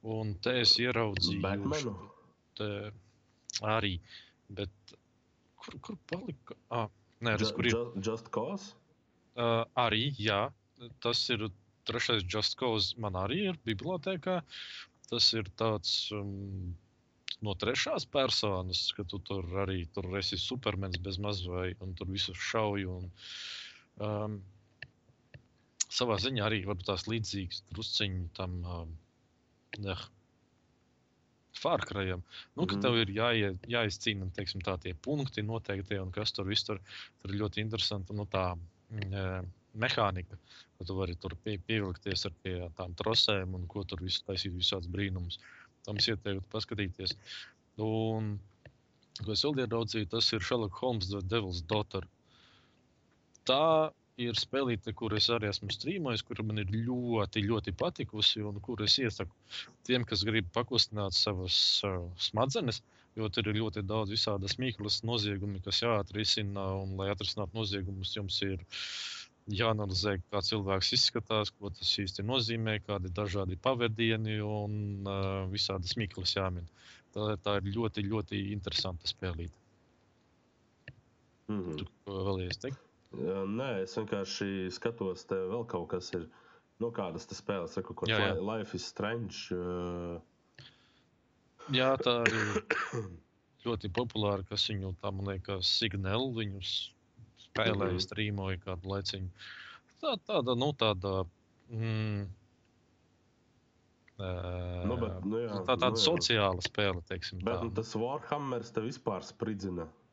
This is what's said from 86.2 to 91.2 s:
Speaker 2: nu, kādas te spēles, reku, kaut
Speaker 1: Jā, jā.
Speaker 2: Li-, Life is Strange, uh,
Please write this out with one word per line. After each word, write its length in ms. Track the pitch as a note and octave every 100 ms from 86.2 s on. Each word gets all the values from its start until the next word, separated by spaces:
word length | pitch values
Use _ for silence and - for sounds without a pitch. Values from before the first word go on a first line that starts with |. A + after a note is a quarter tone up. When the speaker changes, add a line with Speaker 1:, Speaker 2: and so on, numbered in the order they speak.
| E2 - - - _ _
Speaker 2:
nu, 120 | A#2
kādas 380 | A#2 F#2+ D#2+ -
te 80 | -
spēles, 380 | - G2+ E2+ -
reku, 160 | F2+
kaut 160 | - G#2
Speaker 1:
Jā, 80 | A2
jā. 120 | G2+
Speaker 2:
Li-, 160 | F#2+ G2
Life 260 | A2+ -
is 120 | B2 -
Strange, 560 | - G#2+ A#2 G#2+ - -
uh, 680 | F2+ F2+ F2+ F2 F2 F2 E2+ - _ _ - - - _ _ _ _